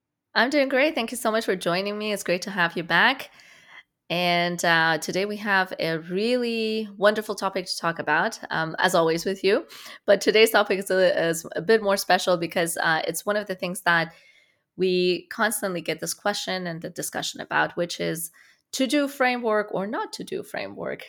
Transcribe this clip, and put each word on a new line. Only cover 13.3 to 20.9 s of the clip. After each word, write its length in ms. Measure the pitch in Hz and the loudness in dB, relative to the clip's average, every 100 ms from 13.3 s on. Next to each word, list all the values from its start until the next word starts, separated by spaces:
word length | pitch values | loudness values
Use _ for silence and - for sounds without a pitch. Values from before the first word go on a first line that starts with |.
| 208 | -2
of 100 | 202 | -4
the 100 | 185 | -6
things 260 | 185 180 | -6 -4
that 320 | - 170 165 - _ _ _ _ _ - | 2 2 0 -6 _ _ _ _ _ -2
we 480 | 185 180 180 175 - | 0 2 2 0 -4
constantly 540 | - 233 240 196 175 | -2 -2 0 -4 -4
get 180 | 165 160 | -4 -6
this 140 | 165 | -6
question 520 | - 202 202 - 185 180 | -4 -4 -4 -4 -6 -6
and 140 | 165 | -8
the 100 | 170 | -10
discussion 520 | - 147 180 175 - | -8 -8 -6 -6 -8
about, 340 | - 147 156 - | -4 -2 0 -2
which 240 | 175 - | -4 -4
is 300 | 170 165 170 - - _ _ | -4 -4 -8 -14 -20 _ _
to 140 | - 262 | -4 0
do 200 | 294 277 | 2 0
framework 640 | 277 254 247 233 214 208 | 0 0 0 0 0 0
or 120 | 190 202 | -4 -4
not 280 | 262 427 | -4 -6
to 100 | - | -10
do 180 | - - | -8 -8
framework. 640 | - - 196 202 - | -8 -8 -8 -8 -8